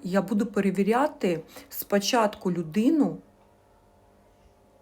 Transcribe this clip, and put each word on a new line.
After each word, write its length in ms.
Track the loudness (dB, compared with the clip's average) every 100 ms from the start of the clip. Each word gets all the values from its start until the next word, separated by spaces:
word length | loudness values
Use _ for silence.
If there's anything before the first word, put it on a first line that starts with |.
я 200 | -4 -2
буду 240 | 0 -2 0
перевіряти 960 | 0 0 0 2 2 0 0 -2 -2 -6 -20 -14
спочатку 840 | -14 -2 0 2 2 0 -2 -4
людину, 640 | -4 -2 0 2 4 2 -2 -14 _ _ _ _ _ _ _ _ _ _ _ _ _ _ _